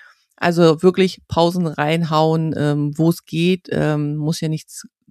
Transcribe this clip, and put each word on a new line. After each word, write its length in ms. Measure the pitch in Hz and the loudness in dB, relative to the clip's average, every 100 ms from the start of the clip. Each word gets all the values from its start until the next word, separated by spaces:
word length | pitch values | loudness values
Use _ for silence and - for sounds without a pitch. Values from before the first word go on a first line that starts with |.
| - _ _ - | -20 _ _ -6
Also 420 | 175 170 165 156 | -2 2 4 4
wirklich 380 | 185 180 190 - - | 2 2 0 -2 -6
Pausen 380 | - 170 180 170 | 0 0 0 -4
reinhauen, 880 | 147 147 165 165 156 160 160 160 - | -2 -2 0 0 2 2 2 -2 -2
ähm, 400 | 147 147 147 147 | -2 0 -2 0
wo 140 | 160 | 0
es 160 | 175 - | 0 -4
geht, 420 | 160 175 185 - | -2 0 0 -2
ähm, 460 | - 151 151 147 151 | -2 0 -2 -2 -4
muss 240 | 151 165 | -4 -4
ja 80 | 160 | -4
nichts 380 | 156 - - - _ _ | -6 -8 -20 -20 _ _